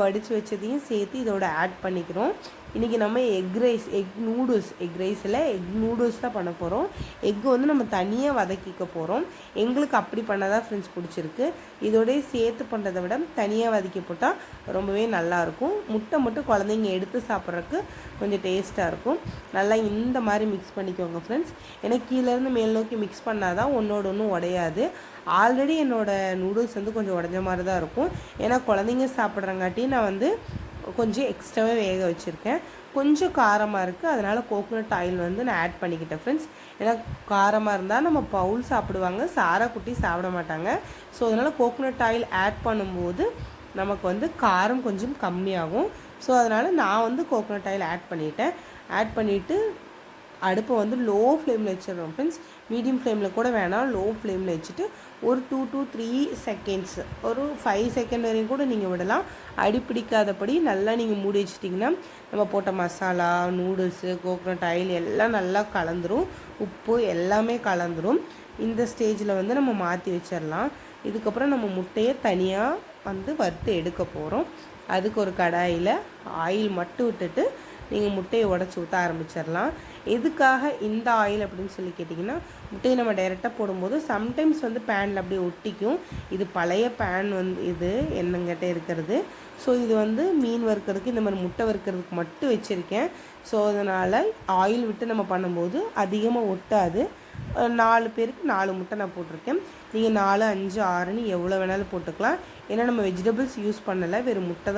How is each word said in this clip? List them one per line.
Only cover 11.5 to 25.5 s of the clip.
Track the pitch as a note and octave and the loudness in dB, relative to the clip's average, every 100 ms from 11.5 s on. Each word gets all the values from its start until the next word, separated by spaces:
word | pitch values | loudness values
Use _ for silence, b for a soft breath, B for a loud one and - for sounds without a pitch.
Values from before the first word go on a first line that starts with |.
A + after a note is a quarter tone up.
| E4 B B G#3 | -2 B B 4
இதோடய | A3 A3+ C#4+ C#4 | 6 6 2 0
சேர்த்து | B3 A3+ A3+ B3 | 0 0 0 -4
பண்ணுறதை | A3 G3+ F3+ | -4 -2 -2
விட | F3+ B3 E4 - | -2 -2 -2 0
தனியாக | G#3 A3 A#3 G#3+ | 0 2 2 2
வதக்கி | F#3 F#3+ F3 | 0 -4 -6
போட்டால் | E3+ C4+ G4+ B B - F#3+ | 0 0 0 B B -6 -4
ரொம்பவே | G3 G3+ A3+ G3 | 0 0 0 0
நல்லாயிருக்கும். | E3+ F3 E3 D#3+ C#4 G#4 - | 2 2 0 0 -2 -2 -2
முட்டை | A3 A3 D#4 B3 | -4 0 0 2
மட்டும் | A3+ C#4 | 0 2
குழந்தைங்க | G#3 G3+ A3 G#3+ F#3 | 2 2 0 2 0
எடுத்து | F#3+ B3 - | -2 -4 -2
சாப்பிட்றதுக்கு | G3+ - F3 E3+ E4 - B B B | -4 -2 -6 -4 -4 -4 B B B
கொஞ்சம் | G#3 G3+ F#3+ | -2 0 0
டேஸ்ட்டாக | F#3 F#3+ - E3+ | -2 -2 -2 -2
இருக்கும். | - A#3+ F4+ - B B F#3+ | -2 -2 -2 -4 B B 0
நல்லா | G3+ A3 A3 | 4 4 2
இந்த | G#3 B3 B3+ A3 | 0 0 2 2
மாதிரி | G#3 G#3+ | 2 2
மிக்ஸ் | G3 - - | -2 -4 -6
பண்ணிக்கோங்க | G3 F#3 F3 E3+ E3 | -4 -2 -4 -4 -4
ஃப்ரெண்ட்ஸ். | B3 E4+ - B B | -2 -2 -8 B B
ஏன்னா | G#3 B3 - | 0 0 0
கீழேருந்து | B3+ B3 B3 C4 B3 | 0 2 2 2 2
மேல் | A3 A3 | 2 2
நோக்கி | A3 A3+ | 0 -2
மிக்ஸ் | G3+ - - | -4 -4 -4
பண்ணாதான் | G#3+ F#3 F3 B3+ C4 | 0 0 2 2 2
ஒன்றோட | G#3+ G#3 G3 | 2 0 0
ஒன்று | G3 G#3+ F3+ | 0 0 0
உடையாது. | F3 F3+ E3 D#3+ C#4+ - B B - F3 | 0 0 0 0 0 -2 B B 2 6
Already | A3+ | 6